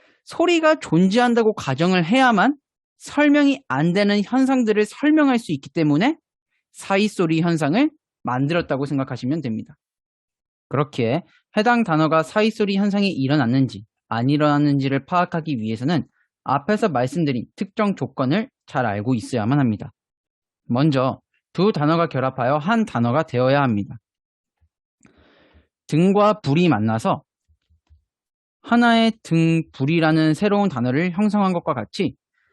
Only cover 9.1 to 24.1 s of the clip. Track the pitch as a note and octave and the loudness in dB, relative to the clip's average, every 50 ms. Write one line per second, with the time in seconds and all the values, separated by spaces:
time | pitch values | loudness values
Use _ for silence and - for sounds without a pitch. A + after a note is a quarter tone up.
9.1 | C3 A2+ B2 B2 D3+ E3+ C3+ B2 A2 A2 - - D3+ _ _ _ _ _ _ _ | -6 -8 -4 -4 -4 -4 -4 -6 -8 -8 -10 -12 -20 _ _ _ _ _ _ _
10.1 | _ _ _ _ _ _ _ _ _ _ _ - - C3+ D3 C#3+ - - A#2 A2+ | _ _ _ _ _ _ _ _ _ _ _ -6 -4 -4 -4 -4 -4 -4 -2 -2
11.1 | E3 F3 - _ _ _ _ _ - G#3+ G#3 A#3+ A#3+ A#3 A3+ E3+ D#3+ D#3 D#3+ D#3 | -2 -2 -6 _ _ _ _ _ -4 -2 0 2 2 0 0 0 0 0 2 2
12.1 | D#3+ D#3+ D#3 - - G#3+ G#3+ A3+ G#3+ - G#3 G3 G3 G3 G3+ G#3 F#3+ G#3 G3+ G3 | 2 0 0 0 -2 0 0 0 0 -2 -2 -2 0 0 0 0 0 0 -2 -2
13.1 | - C3 C3+ B2+ D3 D#3 B2 A2+ B2+ C3+ C3+ A2+ - G2 A2 _ _ _ _ - | -2 -2 -2 0 2 2 2 2 2 0 0 0 -4 -10 -18 _ _ _ _ -8
14.1 | A2 A2+ A#2+ C3+ D3 D3 D3+ D3 D3 D3 D3 D3 C#3+ C#3 C3+ C3+ C3+ C3+ C#3 - | -4 -2 0 0 0 2 2 2 2 2 2 2 0 0 -2 -2 -2 -4 -4 -2
15.1 | F3+ F3 F3+ - - E3 D#3 D#3+ C#3+ A2+ G#2+ A2 A2+ G#2+ B2 C3 F3+ C#3 A2+ _ | -2 -2 -2 -2 -4 -8 -6 -6 -6 -6 -4 -6 -6 -4 -2 -2 -2 -2 -4 _
16.1 | _ _ _ _ _ _ - - C3 C#3+ C#3 - G#3+ G#3 - - C#3+ B2 B2+ C3 | _ _ _ _ _ _ -6 -4 -4 -2 -2 -2 -2 0 0 -2 0 0 -2 -2
17.1 | - F3 E3 C#3+ B2+ A#2+ - - _ - G3+ - - - G#3+ G3+ F#3+ - C3 - | -2 -2 -2 -2 -2 -4 -8 -10 _ -10 -10 -8 -4 -4 -2 -2 -2 -4 -8 -10
18.1 | - - C3+ B2 D#3 G#3+ A3+ - _ _ _ - - C#3 B2 A2 G2 G#2 G2+ B2 | -6 -4 -2 -2 0 -2 -4 -6 _ _ _ -8 -6 -4 -2 -2 -4 -4 -2 -2
19.1 | C3 A2 - - - A#2 G2+ A2+ C#3 D3 C3+ A#2 G#2 - - - - _ _ _ | -2 -2 -4 -4 -4 -2 0 0 0 2 2 0 -2 -4 -8 -16 -18 _ _ _
20.1 | _ _ _ _ _ _ _ _ _ _ _ - A#2+ B2 D3 D#3+ C3+ C3+ B2+ C3 | _ _ _ _ _ _ _ _ _ _ _ -4 -2 0 0 2 2 0 -2 -2
21.1 | - - _ _ _ _ _ _ - - F3+ G#3+ G#3 D#3 D3 D3+ E3 E3+ E3+ D#3 | -4 -6 _ _ _ _ _ _ -4 -2 -2 0 0 0 0 0 0 0 0 -2
22.1 | - C3+ B2+ C3 - - A#2+ B2+ D3 D3+ C#3+ F#3+ A#3 A3+ G#3+ - - A#2+ A#2 A#2+ | -2 -4 -4 -4 -4 -2 -2 0 0 -2 0 -2 0 0 -2 -2 -2 -2 -2 0
23.1 | A#2+ D#3 D#3+ - - B2 B2+ C3 C#3 C#3+ C#3 B2 A2 G2+ G2+ - - - _ _ | 0 0 -2 -2 -2 0 0 2 2 2 2 0 0 -2 -4 -8 -12 -20 _ _